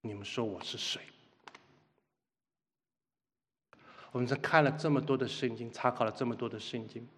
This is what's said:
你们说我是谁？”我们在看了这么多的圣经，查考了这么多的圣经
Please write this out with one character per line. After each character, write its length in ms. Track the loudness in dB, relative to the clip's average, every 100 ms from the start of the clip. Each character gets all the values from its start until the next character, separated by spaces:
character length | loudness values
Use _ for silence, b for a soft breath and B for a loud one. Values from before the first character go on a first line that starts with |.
你 120 | -6
们 100 | -8
说 200 | -6 -2
我 180 | -2 -2
是 160 | -8 -6
谁？” 220 | -4 -6 -8 -20 _ _ -20 -20 _ _ _ _ _ _ _ _ _ _ _ _ _ _ _ _ _ _ _ _ _ -20 B B B
我 80 | -2
们 60 | 0
在 100 | 0
看 260 | 6 6
了 80 | 6
这 180 | 4 2
么 120 | 2
多 160 | 4 2
的 100 | 0
圣 300 | -2 -4 -4
经， 120 | -8
查 180 | 0 0
考 140 | 4
了 80 | 0
这 120 | 2
么 80 | -2
多 160 | -2 -4
的 120 | -6
圣 260 | -8 -8 -8
经 180 | -12 -14